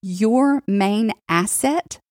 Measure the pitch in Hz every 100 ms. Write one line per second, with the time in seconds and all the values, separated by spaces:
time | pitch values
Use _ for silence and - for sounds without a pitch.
0 | 190 180 220 247 277 285 - 202 196 208
1 | 220 - - 170 202 - 262 311 - -
2 | _